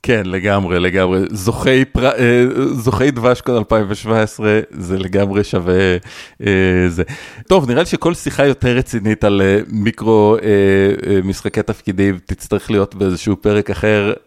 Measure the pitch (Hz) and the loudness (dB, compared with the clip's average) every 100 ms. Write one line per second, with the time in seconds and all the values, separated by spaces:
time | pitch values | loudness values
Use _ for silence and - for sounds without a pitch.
0 | - 117 92 95 101 101 92 87 92 92 | 0 0 0 -2 0 0 0 0 0 0
1 | 92 95 95 107 95 113 135 131 131 123 | 0 0 -2 -2 -4 -2 2 2 2 0
2 | 127 127 120 123 123 120 135 127 113 104 | 0 2 2 4 2 0 -2 -2 -2 0
3 | 135 120 123 120 - 120 104 110 98 104 | 0 2 0 0 -2 -2 0 0 0 -6
4 | 110 113 107 - 107 107 - - 87 95 | -2 -2 -2 -2 0 0 -2 -10 -6 -6
5 | 92 98 98 98 101 95 87 92 95 90 | -2 -2 0 -2 -2 -2 0 2 2 0
6 | - - - _ 104 95 92 90 90 85 | -6 -20 -20 _ -2 2 2 2 0 -2
7 | 87 139 - - - 185 127 123 175 170 | -6 -8 -18 -20 0 2 2 0 0 -2
8 | 165 175 143 - 143 127 123 123 123 117 | -2 -4 -6 0 0 2 0 0 -2 -4
9 | 104 107 107 101 95 101 - 107 104 - | -2 0 0 2 2 2 0 -2 -2 -2
10 | 110 110 104 113 98 101 98 95 98 98 | 2 4 4 4 2 2 4 4 2 0
11 | - 98 95 95 107 - 104 107 - 95 | 0 0 0 -4 -4 -4 -4 -6 -6 0
12 | 98 92 - - - 101 - 104 98 95 | 0 0 -8 -10 -4 -4 0 0 -2 -2
13 | 98 90 - 98 107 104 98 98 107 107 | -2 -2 -2 -2 0 0 -2 -2 0 2
14 | 101 - | 0 -4